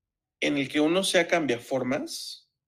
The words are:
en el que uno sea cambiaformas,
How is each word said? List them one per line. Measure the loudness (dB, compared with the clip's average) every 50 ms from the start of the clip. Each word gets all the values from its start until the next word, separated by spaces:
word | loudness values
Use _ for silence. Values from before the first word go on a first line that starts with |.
| _ _ _ _ _ _ _ _
en | -2 -2 0
el | 0 -2 0
que | 2 2
uno | 2 4 4 2 2
sea | 4 2 2 4 4
cambiaformas, | 2 0 2 0 -2 -2 -4 -4 -4 -2 -2 -2 -2 -4 -4 -8 -10 -12 -12 -14 -16 -18 _ _ _ _ _